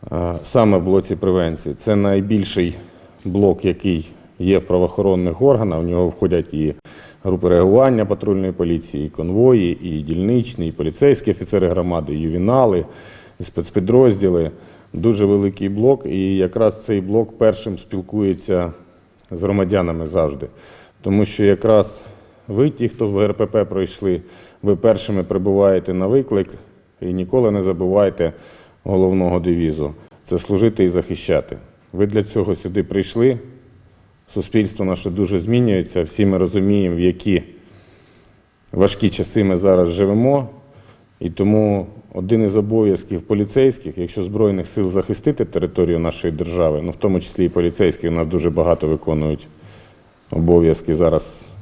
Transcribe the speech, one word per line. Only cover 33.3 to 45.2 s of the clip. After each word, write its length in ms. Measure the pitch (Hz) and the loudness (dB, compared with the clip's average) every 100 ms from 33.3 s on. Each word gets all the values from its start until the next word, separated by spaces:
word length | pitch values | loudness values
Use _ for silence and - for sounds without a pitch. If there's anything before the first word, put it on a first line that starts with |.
| 120 - - - _ _ _ _ _ _ | 0 -8 -20 -20 _ _ _ _ _ _
Суспільство 580 | - 90 110 104 - | -8 -2 0 0 -2
наше 260 | 95 90 101 | -4 -4 -4
дуже 300 | 90 95 95 | -4 -2 -2
змінюється, 640 | 90 120 123 95 82 92 | 0 0 2 0 -2 -4
всі 240 | 85 - 101 | -4 0 0
ми 120 | 95 | 2
розуміємо, 580 | 90 98 98 101 95 85 | 0 0 0 2 0 0
в 40 | |
які 420 | 90 90 - 92 - - - - _ _ _ _ _ _ _ _ - | 0 0 -2 -2 -2 -20 -20 -20 _ _ _ _ _ _ _ _ -12
важкі 380 | - 98 - 107 | 0 0 2 -2
часи 340 | - 90 110 | -2 -4 0
ми 120 | 98 92 | 2 2
зараз 320 | 95 92 87 | 4 4 2
живемо. 600 | 85 98 104 123 139 123 - - - - - _ _ | 2 0 2 2 0 -2 -14 -20 -20 -20 -20 _ _
І 100 | 90 | -10
тому 560 | 85 101 107 107 101 92 - - | -2 2 2 2 0 -4 -14 -16
один 280 | - 92 113 | -10 -2 0
із 140 | 107 104 | 2 0
обов'язків 640 | 104 113 107 92 - 92 | 0 2 2 0 -2 -10
поліцейських, 760 | - 104 104 120 135 - - 76 | -4 -2 0 2 2 0 -10 -8
якщо 240 | 87 - | -8 -6
Збройних 440 | 92 104 107 95 85 | -6 0 0 0 -4
сил 220 | - 95 | -4 -2
захистити 560 | 95 - 104 | -2 -2 -2